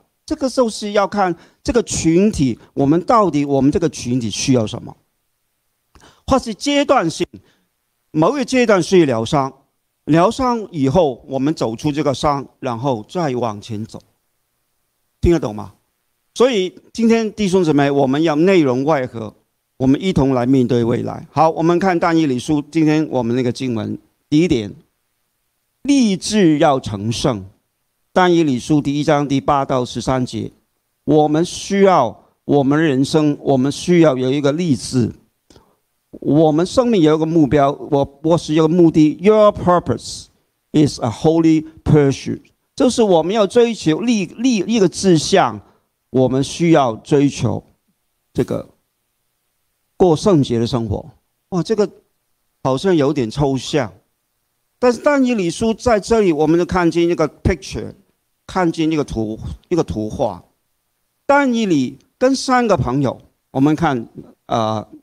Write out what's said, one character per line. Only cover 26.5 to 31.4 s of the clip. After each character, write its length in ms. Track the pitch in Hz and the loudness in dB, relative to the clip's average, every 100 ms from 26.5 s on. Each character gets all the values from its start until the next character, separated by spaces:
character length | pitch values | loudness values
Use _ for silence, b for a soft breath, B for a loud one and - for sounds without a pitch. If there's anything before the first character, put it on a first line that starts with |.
| 147 | 4
要 200 | 160 135 | 2 2
成 320 | - 101 110 | -2 -8 -6
圣。 360 | 113 151 104 95 _ _ _ _ _ _ | -4 -2 -4 -10 _ _ _ _ _ _
但 240 | 185 180 | 0 2
以 80 | 170 | 2
理 160 | 156 120 | 2 -2
书 220 | - 151 | 0 0
第 180 | 139 147 | 0 -2
一 60 | |
章 240 | 147 143 139 | 0 0 0
第 120 | 135 | -2
八 240 | - 139 | 0 -2
到 200 | 135 131 | 0 -2
十 160 | 123 120 | -4 -6
三 260 | 135 131 117 | -4 -2 -4
节， 240 | 110 107 _ _ _ _ _ | -6 -10 _ _ _ _ _
我 240 | - 151 151 | 0 2 2
们 160 | 156 | 0